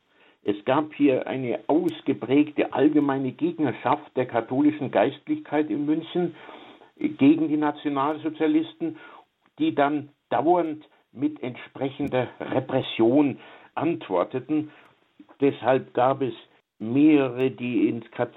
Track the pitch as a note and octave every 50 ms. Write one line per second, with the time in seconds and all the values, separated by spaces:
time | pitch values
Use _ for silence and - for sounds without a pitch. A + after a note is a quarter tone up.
0 | _ _ _ _ _ _ _ _ _ - G2+ - - B2+ C3 D#3 D3+ D#3 - -
1 | C#3+ C#3+ B2+ A#2+ - - - C3 C3 A#2+ - - - - C#3 E3 F3+ E3 D3+ -
2 | - C#3 C#3 - - A2+ C3 D3 D3 D3 - - - - - - C3+ D#3 D3 D3+
3 | C#3+ C#3 C3+ C#3 C#3 B2+ B2+ - D3 F3 E3 - D3+ B2+ G#2+ - - A#2+ C#3+ D3
4 | - - _ C3 B2 B2 A#2 A#2 A2+ - B2+ C3+ D3+ D3 D3 - C3+ A#2 - F#2+
5 | G#2 C#3 C3+ - _ D3+ D3+ D#3 D3+ - D3 D3+ D3+ D3+ D3+ C#3+ D3 D3 D#3 D#3+
6 | D#3 - - F3+ F3+ E3 - - - - - - - - - - - _ _ _
7 | - - - - C3+ C#3+ D#3+ C#3+ D#3+ D3+ D3+ D3+ D3+ D3 D3 - - D3+ C#3+ C#3
8 | C3+ D3 D#3 D3+ D#3 D#3+ D3+ - D#3+ D#3 D3+ D#3+ D#3 - - _ E3 D#3+ D#3 -
9 | - - - - - _ _ _ _ _ _ - D3+ D#3+ D#3+ D3+ C#3+ C#3+ D3+ D3
10 | C#3 C#3+ _ _ _ _ B2 A2+ C3+ D#3+ F3 F3 E3 D#3+ D3+ - - _ _ _
11 | _ _ _ A2+ C#3 D3+ D3+ - - B2+ B2+ - - - _ - C3+ C3+ C3+ -
12 | C#3+ C3+ C3 B2+ B2 - - - - - - C3 C3 - - C3 A#2+ - - -
13 | A2+ A#2 B2+ D3 D3 C3+ - - - - - - - - _ - C3 E3 E3+ E3
14 | - - F#2+ F2 F2+ - - C3 C3 D3 D#3 D3+ D3+ D3 - - - _ _ _
15 | _ _ _ _ - _ - _ C#3 C#3 C3+ - A#2 A#2 C3 C3 C3 - _ B2
16 | B2 C3 C3+ C3 C3+ A#2+ A2 - - _ _ _ _ _ _ _ G#2 A2 A#2+ C#3
17 | D3 D#3 D#3 C#3+ C3+ B2+ A#2+ B2 C3 C3 A2 G#2+ A#2+ B2 B2 G2+ - A#2+ A#2+ A#2
18 | A2+ - - - A#2+ - -